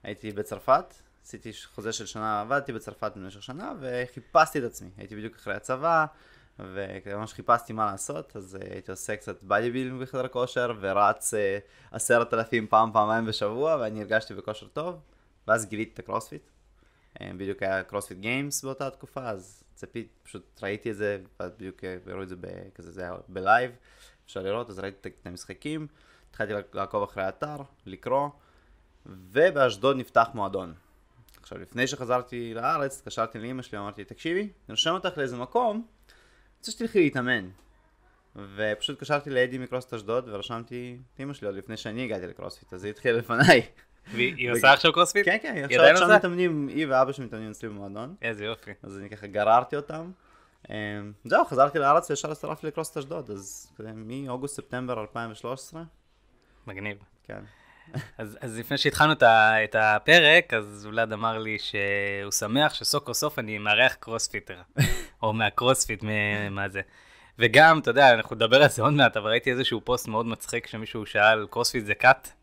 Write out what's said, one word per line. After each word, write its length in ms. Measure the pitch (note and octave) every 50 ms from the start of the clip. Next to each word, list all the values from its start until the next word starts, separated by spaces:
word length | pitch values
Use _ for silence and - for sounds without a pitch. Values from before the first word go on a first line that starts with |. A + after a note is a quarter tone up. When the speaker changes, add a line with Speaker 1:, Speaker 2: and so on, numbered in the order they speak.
| -
Speaker 1:
הייתי 300 | G2+ G#2 - - G#2+ G2+
בצרפת, 600 | G2+ G#2 - G#2+ G2 - - C3 C#3+ F3+ - - - _ _ _ _ _
עשיתי 280 | - - G#2 _ A2+ G#2
ש-, 140 | - -
חוזה 260 | - _ - G2+ A2 A2
של 140 | - A2
שנה, 340 | F#2+ - A2 A2 A2 G#2+ G#2
עבדתי 320 | G#2 A2+ C3+ C#3+ C#3 C#3 A#2+
בצרפת 400 | A2 - - G2+ _ - G#2+ G2+
במשך 260 | G2+ F#2 F#2+ G2 G#2 -
שנה, 300 | - B2+ D#3 G3+ - C#4 G3+
וחיפשתי 800 | C3+ B2+ B2 B2 B2 B2 - C3+ A#2 _ - E3 D#3 - - D3+
את 60 | B2
עצמי. 240 | A2+ - - F#2+ F#2 F#2+
הייתי 200 | G2+ G2+ G2 G#2+
בדיוק 180 | G#2 G#2+ A2+ -
אחרי 180 | - - G#2 G2
הצבא, 520 | G#2 - - C3 B2+ D3 E3 E3 D#3+ D#3 D3 - _ _ _ - _ _ _ _ -
וממש 720 | G2+ F#2+ F#2 F#2+ G2 F#2+ G2 G2 F#2 G2+ G2 G#2 A2 A2 -
חיפשתי 400 | - G2+ - A#2+ A2+ - - A2+
מה 140 | A2 G#2+
לעשות, 500 | G#2 F#2+ F#2+ - - D3 D#3 D#3 _ _
אז, 220 | A2 F#2+ F#2 F#2+ F#2+ G2
אה, 100 | G2 F#2+
הייתי 180 | F#2+ F#2 -
עושה 260 | F#2+ - - - A2
קצת 260 | G2+ - - F#2+ - G2
בדי 280 | F#2 G2+ G#2 A2+ A#2+
בילדינג 320 | A#2+ C3 C3 B2+ C3 B2+ C3
בחדר 260 | B2+ - C3 B2+ C3
כושר, 440 | - B2 B2+ B2 - C3 B2 A#2+ A#2 G#2+
ורץ, 540 | F#2+ G2 F#2+ G2 G#2 G2+ A2+ - - - -
אה, 240 | G#2+ G#2 G2 G2 G2+ - _ _ - - -
עשרת 440 | - A2+ - - A#2+ A#2+ A#2 A#2 -
אלפים 320 | A2+ A2+ A2+ - A#2 G#2+
פעם, 260 | G#2+ - A2 A2+ A2+ G#2
פעמיים 340 | A2+ G#2 G#2+ A2 A#2 A2+
בשבוע, 500 | A2 G#2+ - G#2+ G#2 A2 B2 C#3+ D#3+ D#3+ C#3+
ואני 200 | A#2+ G#2+ G#2+ G#2+
הרגשתי 340 | G#2+ F#2+ A2 A2 A2 - G#2
בכושר 320 | F#2 - - G#2+ - - -
טוב, 320 | _ - D3+ F3+ F3 D#3+ - _ _ _ _ _ _ _ _ -
ואז 200 | A2 A#2 A2 F#2+
גיליתי 220 | A2 G#2 A2+ A2 _
את 40 | -
הקרוספיט. 440 | - - G#2 G#2+ A2+ - - D3+ _ _ _ _ _ _ _ _ _ _ _ _ _ _ _ -
אה, 100 | F#2+ F#2+ F#2+
בדיוק 260 | F#2 G2 F#2+ G2+ - G2
היה 200 | F#2+ F#2+ F#2+ F2+
קרוספיט 360 | - - G2+ G2 - F#2+ F2+
גיימס 460 | G2 A2 B2 C3+ C#3+ C#3+ C#3 - -
באותה 260 | C3+ C3+ C3+ C#3 C3+
תקופה, 380 | C3 _ - - _ C#3+ B2+ A#2+
אז 340 | G#2+ G2 F#2 - - _ _ _ _
צפית, 340 | - - - _ A#2 A2 A2 _ _ _
פשוט 380 | - - G2+ - _ _ _ -
ראיתי 280 | G2 G2+ G#2 - A#2+
את 60 | G#2+
זה, 220 | G2 G#2+ G#2 G2+ G2 F#2 F#2 _ _
ואז 120 | F2+ F2+ E2+
בדיוק, 320 | _ F#2+ F#2+ F#2 - -
אה, 120 | F#2 F#2 F2+ F#2
הראו 160 | G2 F#2 F#2+ F#2+
את 60 | F#2
זה 80 | F#2 F2+
ב-, 60 | F2+ F2+ F#2 F#2 F#2 F#2+ _
כזה, 180 | - E2+ E2+ E2+
זה 100 | F#2 F2+
היה 100 | F2 F2+ F2+ F2+ -
בלייב, 420 | F2+ F#2 F#2 F#2+ A2 A#2+ B2+ B2+ A#2+ _ _ _ _ _ - - _ _ _
אפשר 160 | - - G2 F#2+
לראות, 280 | F#2+ G2+ A#2 A#2+ A2+
אז 80 | G2 F#2
ראיתי 180 | F#2+ G2 G2 F#2+ _ G2
את, 60 | F2+ _ _
את 40 |
המשחקים, 600 | F2+ F2+ F2+ - - F#2+ _ - D3 D#3 D#3 D3+ D3 _ _ _ _ _ _ _ _
התחלתי 220 | _ - A#2 G2+ G#2+
לק-, 220 | G#2 F#2+ - -
לעקוב 280 | G#2+ G2 G2 - G#2+ G2+
אחרי 200 | G2 - G2+ F#2+
האתר, 320 | F#2+ G2 _ - D3+ D3+ C#3+ C#3 _ _ _ _
לקרוא, 420 | G2 F#2+ F#2+ - A#2+ B2+ C#3 C#3+ D3 C#3+ _ _ _ _ _ _ _ _ _ _ _ _ _ _
ובאשדוד 920 | - F#2+ F#2 F#2 F2+ G2 C3 D#3 F#3 E3 C#3+ C3+ B2 G#2+ G2+ G#2+ C3+ C#3
נפתח 320 | C3 A#2+ - _ A#2+ A2+ A2+ -
מועדון. 400 | A#2 G2+ F#2+ G2 G2 F#2 F2 D#2+ D#2+ _ _ _ _ _ _ _ _ - _ _ -
עכשיו, 180 | _ - - F#2
לפני 280 | F2 - - A#2 B2+
שחזרתי 680 | B2+ D3 C3 B2+ A2+ B2+ B2 B2 A#2+ - A#2+ A#2 A#2 A2+
לארץ, 440 | A2+ A#2 C3+ D#3+ D#3 C#3+ C#3 C#3 -
התקשרתי 380 | _ A2 - - A2+ A2+ - A2+
לאמא 240 | G#2+ A#2+ C3 B2+ B2
שלי, 160 | - - G#2
אמרתי, 260 | G2+ G2+ G2+ - G2+
"תקשיבי, 440 | _ - _ - E3 E3+ F#3+ G#3 G3+ - _ _ -
נרשם 220 | A2 - - D#3+ E3
אותך 240 | - - F#3 - -
לאיזה 180 | C#3 B2+ B2
מקום, 500 | A#2+ B2 B2 - A#3 B3+ A3+ G#3 A3 A#3 _ _ _ _ _ _ _ _ _ _ _ _ _ _ _
רוצה 120 | - - -
שתלכי 280 | - A#3 A3 - G3+
להתאמן." 480 | F3 C#3+ - C3+ A#2+ B2 B2+ A2+ F#2 F2+ F#2+ _ _ _ _ _ _ _ _ _ _ _ _ _ _ _ _ - G2+ G2 G2
ופשוט 400 | G2+ G#2+ G#2+ G#2+ - - - C#3+
התקשרתי 340 | - - B2+ D3+ D3 C#3+ D3
לאדי 280 | C3+ B2+ B2+ B2 B2+ C3
מקרוסט 360 | B2+ A#2+ B2+ B2+ B2 _ -
אשדוד, 340 | A2+ G2+ G2 A2+ B2 B2+ A#2+
ורשמתי 680 | G#2 G2+ G2+ - A#2+ A#2 A#2 A#2 B2 B2 A#2+ B2 B2 B2 B2+ _ _
את 60 | -
אמא 120 | C3+ C#3 C#3+
שלי 120 | - -
עוד 100 | G#2 F#2+
לפני 200 | F#2+ F#2+ - A2
שאני 280 | G#2+ - A2+ G#2 A#2+ C3
הגעתי 220 | A#2 G#2+ F#2+ F2+
לקרוספיט, 460 | F2 - - - F#2+ - - - _ -
אז 100 | F#2 F#2+
היא 60 | G#2
התחילה 280 | G#2 - - C3 A#2 A#2
לפניי. 440 | A#2 - A#2 A#2 C#3 - D#3+ B2 A2+ - _ _ - _ _ _ _ - G#2
Speaker 2:
והיא, 220 | A2+ B2 C3 E3
היא 120 | A#2+ B2 A#2+
Speaker 1:
וג- 40 | A#2+
Speaker 2:
עושה 160 | A#2+ A2+ C3 C#3
עכשיו 200 | C#3+ - E3 D#3
קרוספיט? 320 | E3+ F3 - - G3+ G3+
Speaker 1:
כן, 120 | F#3 F#3 G#3+ -
כן, 60 | D#4
היא 80 | B3
Speaker 2:
היא 80 | F3 C#3
Speaker 1:
עכשיו, 160 | C3+ B2 B2+
Speaker 2:
עדיין 140 | E3 C#3+ E3
Speaker 1:
עכשיו 140 | F#3 F3+ F3+
Speaker 2:
עושה? 100 | G#3+ G3+
Speaker 1:
מתאמנים, 500 | - F3+ F3 F3 F3+ F3 D#3+ D3+ C#3+ C3+
היא 180 | F2+ C#3 D#3 C#3+
ואבא 220 | C3 B2+ C3 B2+ C#3
שלי 120 | C3+ C3
מתאמנים 260 | A2 A2+ A2 A2 G#2+
אצלי 180 | G#2+ - - A2+
במועדון. 460 | G#2 G2+ G2+ G2 G2 G#2 A#2 C3 F#3 - -
Speaker 2:
איזה 220 | A#2 A2+ G#2 G#2
יופי. 260 | G#2+ A2+ G#2+ - G#2 G2+ _ -
Speaker 1:
אז 160 | G2+ G2 G2
אני 120 | G2 G2+
ככה 160 | G#2+ G2+ G#2
גררתי 500 | G2 G2 G#2 G#2 G#2+ A2+ A#2+ B2+ - -
אותם. 340 | D3 C#3+ - D3+ D#3 E3 F3 F#3 _ _ _ _ _ _ _ _ _ _ -
אמ, 40 | - G#2+ G#2+ G#2 G#2 G#2 G2+ G#2 G#2 _ _
זהו, 200 | A#2 E3+ A3 D#4+
חזרתי 340 | - D#3 B2+ C3+ C#3+ - D#3+
לארץ 320 | C#3+ C#3 D3 E3+ E3+ -
וישר 200 | D3+ C#3 - D3+
הצטרפתי 360 | D3+ - - D3 D#3 - -
לקרוסט 300 | D#3 D3+ - D#3+ - - D#3+
אשדוד, 320 | C3+ C3+ E3 F3 C#3 A#2
אז 420 | G#2 G2 G2 F#2+ - - - _ _ -
כזה 140 | G#2+ A2 A2
מאוגוסט, 640 | A2 A2 A2 B2 C3+ C#3 C3 B2 B2+ C3 C#3+ -
ספטמבר 440 | - - _ - B2 B2+ B2 B2 A2+
אלפיים 300 | G#2+ G#2+ - A#2 A#2 A2+
ושלוש 300 | G#2+ - - A#2 C3 C3
עשרה. 220 | - - - D#3+ E3+ D#3+ _ _ _ _ _ _ _ _ _ _ _ _ _ _ _
Speaker 2:
מגניב. 300 | - G2+ F#2+ G2+ G#2 G2+ G2+ - _ _ _ _
Speaker 1:
כן. 160 | - G#2 G2+ G#2 G#2 - _ _ _ - _ - - D#3+ - - - - -
Speaker 2:
אז, 200 | A2 G#2 A2 -
אז 180 | - B2+ A2 A2
לפני 200 | A#2 - C#3 C#3
שהתחלנו 340 | - D3 - - D3+ D#3 D#3
את 100 | A#2+ B2+
ה-, 420 | A#2 A2+ A2+ G#2+ A2 A2 A2 G#2+
את 120 | G#2 - A2
הפרק, 760 | A2 G#2+ G#2+ G#2+ - - D#3 F3 D#3+ D3 D#3 F3 E3+ - B2
אז 320 | A2+ G#2 G#2 G#2 G#2 G2+ G#2+
ולד 220 | G#2+ A2+ A#2 A2 A2
אמר 260 | G#2 A2 A2+ A2+ A2
לי 180 | A2 A2 G#2+ G#2
שהוא 720 | - - - G#2 G2+ G2+ G2+ G2+ G2+ G2+ G2 G2 G2 G2+
שמח 440 | G2 - A2+ G#2 A2+ C#3 D3+ D3+ -
שסוף 300 | - - - - D3 -
כל 80 | - A#2
סוף 260 | - - D3+ - -
אני 200 | A#2+ G#2+ G#2+ G#2
מארח 360 | G#2 G#2 G#2 G#2+ B2+ C3+ -
קרוספיטר, 640 | - - - A2+ A2+ - - - G#2 - - F#2+ F2+ F2+ _ _
Speaker 1:
<laughs> 460 | - C3 - - - - - - _ -
Speaker 2:
או 100 | A2 G#2+
מהקרוספיט, 720 | A2 A2+ G#2 - - A#2+ B2 C3 - - - A2 G2 A2
מ-, 520 | G#2+ G#2+ G#2 G#2 G#2 G#2 G#2 G#2 G2+ G2
מה 140 | G2 G2 G2
זה. 120 | G2 G2 F#2+ _ _ - - - - - - - _ -
וגם, 400 | A2+ A#2 G#2 C3+ D#3 E3 D#3+ D#3
אתה 120 | C3+ A#2
יודע, 240 | A#2 C3 C#3+ C3 A#2+
אנחנו 220 | A2 A2 - B2
נדבר 260 | G#2+ A2+ A2 A#2+ C3+ D3
על 60 | C3+
זה 140 | - - A2
עוד 100 | C3+ D3
מעט, 240 | D3 C3+ A2+ -
אבל 140 | A2 G2+ G#2+
ראיתי 200 | A2 B2 - C3+
איזשהו 300 | B2 B2 C3 - B2 A2 -
פוסט 240 | - B2 A#2+ - A#2
מאוד 180 | G#2+ A2 A#2
מצחיק 400 | A#2 A2+ - - - - A#2+ -
שמישהו 400 | - - A2 A2 - - A#2 G#2+
שאל, 400 | - - G#2+ G#2 G#2+ A2+ A2 G#2 G2
"קרוספיט 340 | - A#2 A#2+ - - B2+ G#2+
זה 80 | G#2 G#2
קאט?" 340 | - - B2+ C3 - - - - _